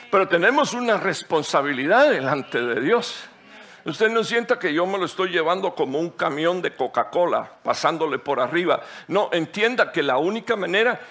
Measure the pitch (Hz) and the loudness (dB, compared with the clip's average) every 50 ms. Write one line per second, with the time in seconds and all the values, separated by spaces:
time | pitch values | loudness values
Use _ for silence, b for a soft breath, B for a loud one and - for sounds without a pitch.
0 | B - - 196 196 - 180 170 170 208 254 302 285 - - 240 247 233 220 190 | B 0 2 2 2 4 2 4 4 4 4 4 2 2 0 -2 0 0 0 0
1 | 151 190 165 - - - - 160 147 - - 160 139 143 143 123 131 147 196 240 | 0 -2 -4 -4 -4 -2 -2 -2 0 0 0 0 0 0 -2 -2 0 2 4 6
2 | 285 302 247 156 131 135 143 143 127 - - 131 120 120 117 120 117 151 220 240 | 6 6 4 2 0 0 -2 -2 -2 -4 -2 -2 -2 0 0 0 0 2 2 0
3 | - - - - - - - B B B B B B B B B B - 160 - | 0 -2 -8 -12 -14 -18 -20 B B B B B B B B B B -10 -4 0
4 | 220 220 226 226 220 - 208 233 233 - 247 226 - 175 147 160 175 185 196 196 | 0 0 2 0 0 0 0 -2 0 0 0 0 0 0 0 0 0 0 0 -2
5 | 180 160 - - 185 185 170 170 160 156 175 190 190 185 - - 156 127 131 147 | -4 -4 -2 -4 -4 -2 0 0 0 0 0 0 -2 -2 -2 -2 -2 -2 0 -2
6 | 170 175 - - 175 - 139 143 160 170 180 185 170 160 - - 135 123 - - | -2 -4 -4 -4 -4 -2 -2 0 0 0 0 0 -2 -6 -4 -4 -4 -2 0 -2
7 | 170 - - 175 175 170 117 107 - - - - - - 123 - - 151 160 160 | -2 0 0 0 2 2 2 0 -2 -6 -12 -8 -4 -4 -2 0 0 0 0 0
8 | 160 156 135 120 - - 143 123 127 120 139 170 180 - 151 - B B B B | 0 -2 -2 -4 -4 -4 -2 -2 -2 0 0 0 0 2 0 0 B B B B
9 | B - 151 196 214 - - 170 160 156 - 202 214 233 247 233 214 147 - 175 | B -2 0 0 0 0 0 -2 -2 -2 -2 0 0 2 2 2 0 0 0 0
10 | 147 139 127 131 151 180 208 226 - - 233 208 185 175 175 202 226 247 226 B | 0 2 2 2 2 0 -2 -2 -2 -2 -2 -2 -2 0 0 2 2 2 0 B
11 | B B | B B